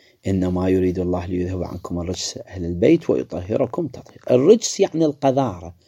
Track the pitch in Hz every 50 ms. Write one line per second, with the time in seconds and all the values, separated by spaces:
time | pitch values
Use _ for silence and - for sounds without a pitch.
0 | _ _ _ _ - 98 98 95 90 90 90 90 92 92 92 92 92 90 87 92
1 | 90 87 87 90 87 90 90 90 90 90 95 90 87 - - 90 - - 90 85
2 | 85 87 92 - - - - - - - 90 92 85 85 87 85 110 143 165 165
3 | - - - 64 64 - - 87 90 90 110 - 131 117 - - 175 - - -
4 | - - - - - - 123 123 135 175 233 220 - - - - 196 190 - 160
5 | 165 151 143 - - 135 127 139 135 117 90 87 87 87 - _ _